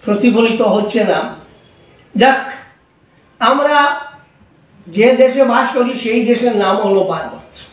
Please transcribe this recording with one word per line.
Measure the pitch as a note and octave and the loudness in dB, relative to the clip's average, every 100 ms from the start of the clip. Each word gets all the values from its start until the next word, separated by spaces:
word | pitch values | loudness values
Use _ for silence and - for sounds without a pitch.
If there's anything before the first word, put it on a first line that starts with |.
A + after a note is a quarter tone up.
| - | -2
প্রতিফলিত | G#3 B3 A3 A3+ - | 0 2 2 0 0
হচ্ছে | G#3+ G#3 G#3 A3+ | 0 0 -2 -2
না। | G3+ - - - - - _ _ _ _ _ - | 0 -2 -4 -12 -20 -20 _ _ _ _ _ 0
যাক, | C4 C4 - - - _ _ _ _ _ _ _ | 2 2 -6 -16 -20 _ _ _ _ _ _ _
আমরা | A#3 C#4+ D4 D4 C#4+ D4 - - _ _ _ _ _ _ - | 0 0 2 2 0 -2 -10 -20 _ _ _ _ _ _ -10
যে | F3 A#3+ | 2 2
দেশে | B3+ B3+ C4+ | 4 2 4
বাস | B3 A3+ - | 2 2 0
করি | B3+ A#3+ - | -2 -2 -4
সেই | A3+ A#3+ G#3+ | -2 -2 0
দেশের | A#3 A#3+ G#3 | 0 0 0
নাম | F#3+ G3+ | 0 0
হলো | G3+ G3 | 0 0
ভারত। | F#3 E3 - - - - - | 0 -4 -8 -14 -20 -20 -20